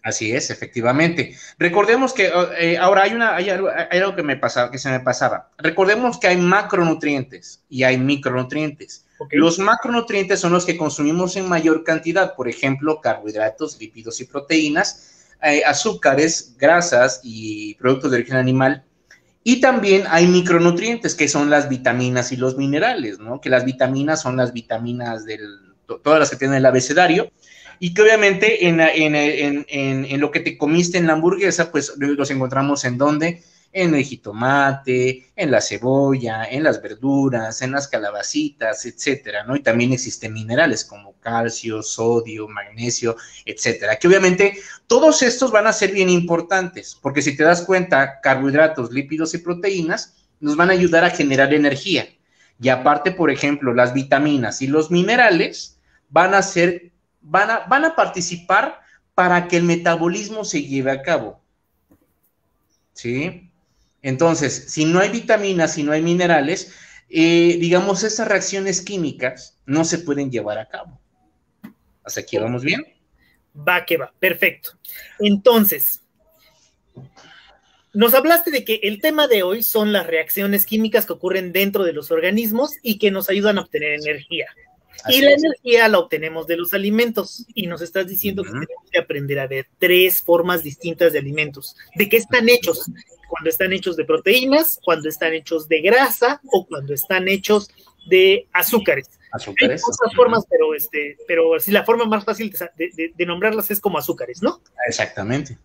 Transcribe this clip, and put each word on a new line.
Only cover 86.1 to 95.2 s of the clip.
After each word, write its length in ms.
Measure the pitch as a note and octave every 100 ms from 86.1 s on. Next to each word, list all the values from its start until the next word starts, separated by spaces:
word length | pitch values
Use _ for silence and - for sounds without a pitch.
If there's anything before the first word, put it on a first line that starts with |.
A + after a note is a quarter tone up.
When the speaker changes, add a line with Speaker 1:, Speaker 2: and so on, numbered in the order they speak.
| D#3 D#3 D#3+ D#3+
Speaker 2:
de 100 | E3+
los 160 | F3
alimentos. 720 | G3 G3+ G#3+ A#3+ A3+ F#3 - A#3+
Y 140 | - F3+
nos 140 | E3
estás 260 | E3+ F#3+ F#3
diciendo 360 | F#3+ G#3 F#3+
que 80 | F3+
Speaker 1:
Ujú. 100 | A#2
Speaker 2:
tenemos 280 | D#3 - _
que 80 | F3
aprender 400 | E3+ D3 C#3 C#3
a 80 | C3+
ver 200 | C3+ - _
tres 440 | F3+ F3+ F#3 -
formas 420 | - E3+ F3 F3
distintas 480 | D3+ C#3 F3 D#3+ E3+
de 80 | D3
alimentos. 560 | C#3 D3+ D3+ C#3 - - - E3
¿De 120 | G3+
qué 100 | A3+
están 300 | G#3 B3 A3+
hechos? 420 | B3 F3+ D#3+ - - _ - -
Cuando 220 | - D#3+
están 240 | D#3+ F#3
hechos 220 | F#3+ F#3 D#3+
de 100 | D3+
proteínas, 720 | D#3+ - B3 C4 C#4+ D#4+ -
cuando 260 | - D#3+ D3+
están 240 | D3+